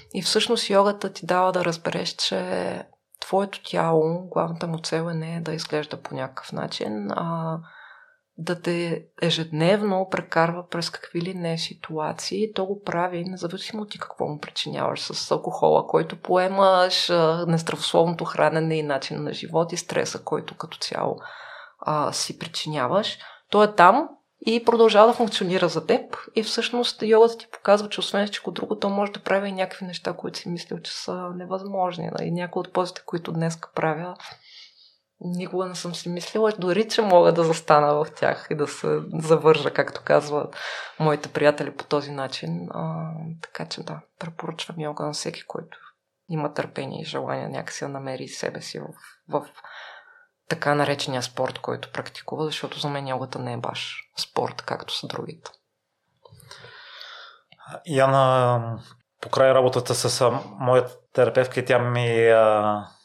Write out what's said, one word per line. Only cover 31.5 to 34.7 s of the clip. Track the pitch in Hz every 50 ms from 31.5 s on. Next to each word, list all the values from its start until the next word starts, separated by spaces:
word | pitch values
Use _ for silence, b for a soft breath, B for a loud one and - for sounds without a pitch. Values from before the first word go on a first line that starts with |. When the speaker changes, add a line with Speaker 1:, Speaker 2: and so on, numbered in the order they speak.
| 190 190 190 202 196 190 185 180 170 170 165 165 - -
Speaker 1:
И | 165 165
някои | 170 175 180 175 - 185
от | 180 - -
позите, | 185 180 175 - - -
които | - - 165 165 -
днес | 160 165 165 170 165 - - - _
правя, | - - 160 151 156 175 180 180 B B B B B B B B B B B